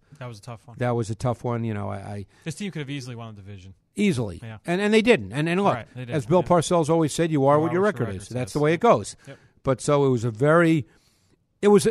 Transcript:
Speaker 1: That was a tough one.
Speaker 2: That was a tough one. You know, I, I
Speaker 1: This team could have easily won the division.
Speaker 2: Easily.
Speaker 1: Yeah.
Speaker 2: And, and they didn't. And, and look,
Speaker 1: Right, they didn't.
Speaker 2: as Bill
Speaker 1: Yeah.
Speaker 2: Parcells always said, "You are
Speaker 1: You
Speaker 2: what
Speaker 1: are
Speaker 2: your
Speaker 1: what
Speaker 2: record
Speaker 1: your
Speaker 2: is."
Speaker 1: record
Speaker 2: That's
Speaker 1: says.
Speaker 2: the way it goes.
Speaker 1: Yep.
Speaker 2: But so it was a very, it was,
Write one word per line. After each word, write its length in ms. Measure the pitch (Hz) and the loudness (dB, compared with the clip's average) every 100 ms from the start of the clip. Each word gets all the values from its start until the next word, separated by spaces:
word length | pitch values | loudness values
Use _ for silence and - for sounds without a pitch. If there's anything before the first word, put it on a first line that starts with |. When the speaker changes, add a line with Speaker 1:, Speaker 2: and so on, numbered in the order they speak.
| _ - | _ -18
Speaker 1:
That 80 | 123 | -18
was 120 | 107 | -16
a 40 | |
tough 240 | - 113 - | -18 -20 -16
one. 100 | 120 | -6
Speaker 2:
That 180 | 123 120 | -2 -2
was 120 | 107 | -2
a 40 | |
tough 300 | 110 127 113 | -4 -4 -4
one. 200 | 127 117 | -4 -4
You 80 | 113 | -4
know, 140 | 104 101 | -4 -6
I, 80 | 98 | -10
I 300 | 98 104 98 _ | -12 -14 -16 _
Speaker 1:
This 100 | 165 147 | -14 -10
team 140 | 208 | -10
could 80 | 165 | -10
have 100 | 135 | -10
easily 260 | 143 123 117 | -12 -12 -14
won 180 | 113 | -16
the 60 | 104 | -18
division. 340 | 98 101 92 - _ - | -18 -20 -20 -20 _ -2
Speaker 2:
Easily. 440 | 202 123 107 85 | 0 0 -4 -8
Speaker 1:
Yeah. 160 | 113 107 - | -14 -14 -6
Speaker 2:
And, 140 | 175 | -2
and 120 | 208 | 2
they 80 | 220 | 4
didn't. 300 | 220 196 95 | 4 2 2
And, 160 | 135 160 | -4 -2
and 140 | 180 | 0
look, 120 | 202 | 0
Speaker 1:
Right, 120 | 123 - | -2 -8
they 60 | 123 | -14
didn't. 120 | 123 | -6
Speaker 2:
as 120 | 151 113 | -6 2
Bill 140 | 175 | 2
Speaker 1:
Yeah. 60 | 170 | 4
Speaker 2:
Parcells 400 | 175 147 175 151 | 2 4 0 2
always 220 | 165 151 | 2 0
said, 180 | - 165 | 0 0
"You 140 | 151 135 | 2 4
are 100 | 151 | 4
Speaker 1:
You 60 | |
Speaker 2:
what 80 | 160 | 2
Speaker 1:
are 40 | |
Speaker 2:
your 80 | 175 | 0
Speaker 1:
what 120 | 208 | -2
Speaker 2:
record 140 | 165 110 | -2 -6
Speaker 1:
your 80 | 95 | -6
Speaker 2:
is." 60 | |
Speaker 1:
record 100 | 98 120 | -10 -10
Speaker 2:
That's 140 | 127 | -6
Speaker 1:
says. 20 | |
Speaker 2:
the 80 | 147 | -2
way 140 | 147 | 0
it 60 | 165 | 2
goes. 360 | 233 139 98 - - | 4 2 0 -14 -20
Speaker 1:
Yep. 120 | 135 _ _ | -20 _ _
Speaker 2:
But 180 | 139 131 | -4 -2
so 240 | - 143 135 | 2 2 2
it 40 | |
was 140 | 127 | 2
a 60 | 120 | -2
very, 560 | 107 147 165 165 160 - _ _ _ _ _ _ - | 0 4 4 4 2 -2 _ _ _ _ _ _ 0
it 60 | 208 | 4
was, 200 | 208 220 | 6 4